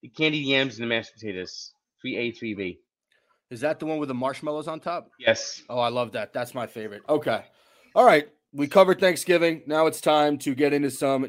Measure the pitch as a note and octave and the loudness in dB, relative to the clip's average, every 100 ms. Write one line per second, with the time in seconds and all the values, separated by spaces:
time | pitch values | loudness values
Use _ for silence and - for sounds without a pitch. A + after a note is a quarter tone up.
0 | B2+ - D#3 D3+ C#3 C3+ C3+ G#2+ A#2 A2+ | -20 -2 0 0 0 0 0 -4 -2 -2
1 | A2 _ A2 F#2 F2+ - - _ _ _ | -4 _ -10 -10 -10 -14 -20 _ _ _
2 | C3 G#2+ A#2+ A2+ A#2 G2+ F#2+ F2 _ _ | -8 -6 -6 -6 -10 -8 -8 -10 _ _
3 | _ _ _ _ _ A#2+ C#3+ D#3 D#3 D#3 | _ _ _ _ _ -6 -4 -4 -4 -4
4 | D3 B2 C3 C3+ D3+ D3+ D#3 D#3+ E3+ E3+ | -4 -4 -4 -6 -8 -8 -8 -10 -8 -10
5 | - _ A#2+ A2+ - - _ B2 A#2+ A#2+ | -10 _ 0 0 -2 -14 _ -2 -2 -2
6 | A#2+ A2+ G#2 C3 A#2+ C3 A2+ A#2+ G#2+ G2+ | -4 -6 -8 -8 -8 -8 -10 -10 -12 -12
7 | - D3+ - F#2+ - _ _ _ _ - | -2 -2 0 -4 -6 _ _ _ _ 6
8 | A#3+ D#3+ D3 _ _ C#3+ C#3+ G3 F#3+ F3+ | 6 6 2 _ _ -6 2 6 6 6
9 | F#3 D#3 - F3 E3 D#3+ C#3 D#3 D#3+ D#3 | 2 2 2 4 4 0 -2 2 2 2
10 | - D3+ D3 D3 - B2+ C#3+ C#3+ C#3+ B2+ | 2 4 4 0 -4 0 2 2 -2 -2
11 | C#3+ C3+ | -2 0